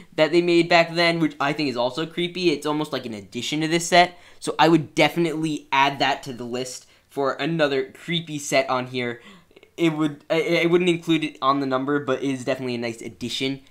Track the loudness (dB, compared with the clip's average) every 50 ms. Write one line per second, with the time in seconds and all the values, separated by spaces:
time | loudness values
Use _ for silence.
0 | -18 -6 0 0 2 4 4 4 4 6 4 4 4 6 4 4 4 2 2 0
1 | 2 2 2 2 0 0 0 0 -2 -2 0 -2 -2 -2 -2 -2 -2 -2 -2 -4
2 | -6 -6 -4 -4 -4 -4 -2 0 2 2 2 0 -2 -2 -2 -2 -4 -4 -6 -8
3 | -8 -8 -12 -12 -12 -10 -10 -8 -6 -4 -2 -2 0 0 0 0 0 4 4 4
4 | 4 4 0 -12 -20 -20 -16 -10 -8 -4 0 2 4 6 4 4 2 0 0 2
5 | 2 2 2 0 0 0 -2 -2 -4 -4 -4 -6 -6 -2 2 2 2 2 2 0
6 | 0 0 0 -2 -6 -12 -10 -10 -8 -8 -6 -6 -8 -8 -10 -16 -18 _ _ _
7 | _ _ -4 -2 -2 -2 -2 -2 -4 -2 0 0 0 2 0 -2 -2 -4 -8 -14
8 | -8 -4 -4 -4 -4 -6 -10 -8 -4 0 0 0 2 2 0 -2 -2 -4 -6 -4
9 | -4 -4 -6 -8 -14 -20 -20 -20 _ _ -20 -20 -20 _ -4 0 2 2 2 2
10 | -2 -2 -2 -6 _ -2 -2 0 0 0 0 2 2 4 4 4 4 2 0 0
11 | 0 0 0 0 0 -4 -6 -2 0 0 0 0 0 0 -2 -2 0 0 -2 -2
12 | 0 -2 -2 -2 -2 -4 -4 -4 -4 -4 -4 -4 -4 -6 -4 -4 -4 -6 -8 -8
13 | -12 -14 -12 -8 -8 -6 -4 -4 -4 -4 -6 -8 -12 -20